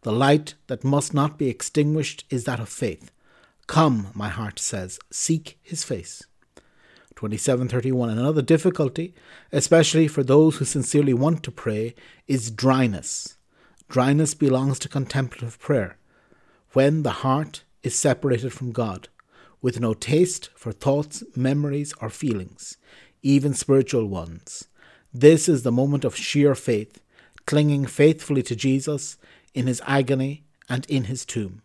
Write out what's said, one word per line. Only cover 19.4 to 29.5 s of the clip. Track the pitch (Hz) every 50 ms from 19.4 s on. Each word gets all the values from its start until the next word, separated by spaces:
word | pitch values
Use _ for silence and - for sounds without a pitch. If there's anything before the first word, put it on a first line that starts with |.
| - _ _ _ -
with | 131 120 113
no | 120 113 110
taste | - - - 139 156 180 180 180 - - - _
for | _ - 117 107
thoughts, | _ - 139 139 143 151 151 - - - - _
memories, | 127 127 131 139 147 147 147 139 147 147 143 - -
or | - 113
feelings, | - - - 139 113 101 92 90 - _ - - - _ _ _ - - - _ _ _ -
even | 139 139 139 135 147 135
spiritual | - - - 139 135 131 - - 127 113
ones. | 101 98 90 82 85 82 82 _ - - - - _ _ _ _ - - _ _ _ -
This | 123 123 147 165 156 156 -
is | 165 131 120
the | 127 117
moment | 123 131 143 143 139 131
of | 131 -
sheer | - - - - 143 143 143 135
faith, | - - - 117 107 107 - _ - _ _ _ _ _ _ _ - _
clinging | - 147 147 151 147 147 143 139
faithfully | 120 - - 143 156 160 156 - - 147 135 120
to | - 120
Jesus | 110 - 135 131 135 131 - 147 139 - - - _ _ - - - _ _